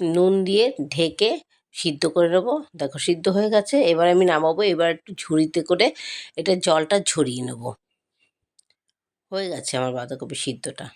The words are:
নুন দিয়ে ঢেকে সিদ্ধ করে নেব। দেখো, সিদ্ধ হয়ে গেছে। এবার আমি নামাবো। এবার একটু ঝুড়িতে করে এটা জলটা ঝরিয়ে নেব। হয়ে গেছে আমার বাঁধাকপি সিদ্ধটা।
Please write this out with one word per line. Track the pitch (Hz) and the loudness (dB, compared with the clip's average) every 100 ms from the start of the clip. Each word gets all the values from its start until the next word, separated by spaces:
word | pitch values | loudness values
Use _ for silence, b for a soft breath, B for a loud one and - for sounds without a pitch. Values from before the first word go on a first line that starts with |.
| 170 | 0
নুন | 170 185 196 | 2 4 2
দিয়ে | 185 202 240 - 143 | 2 2 2 -2 -6
ঢেকে | 143 165 - 214 320 - _ _ - | -2 -2 0 -2 -2 -10 _ _ -6
সিদ্ধ | 175 143 165 | -6 -2 0
করে | 175 170 | 2 4
নেব। | 180 233 302 - 160 | 2 0 -4 -6 -8
দেখো, | 139 147 | -8 -4
সিদ্ধ | - 175 - | -2 0 0
হয়ে | 196 214 | 0 2
গেছে। | 214 202 277 170 | 2 2 2 2
এবার | 165 175 | 4 4
আমি | 180 180 | 6 4
নামাবো। | 156 160 170 | 4 2 2
এবার | 208 165 170 | 0 2 0
একটু | 165 - | -2 -8
ঝুড়িতে | 180 - 156 156 170 | -12 -2 0 0 0
করে | 160 180 254 - B B B - | 0 2 0 -2 B B B -6
এটা | 190 185 | -2 0
জলটা | 180 160 156 202 196 | 2 2 2 0 0
ঝরিয়ে | 165 131 123 | -2 -2 -2
নেব। | 127 117 120 - _ _ _ _ _ _ _ _ _ _ _ _ _ _ - | -8 -8 -12 -14 _ _ _ _ _ _ _ _ _ _ _ _ _ _ -10
হয়ে | 190 190 | -6 -6
গেছে | 143 - 127 | -8 -6 -4
আমার | 127 | -4
বাঁধাকপি | 127 123 131 127 135 | -6 -8 -10 -10 -10
সিদ্ধটা। | 135 120 - - - | -8 -8 -10 -14 -16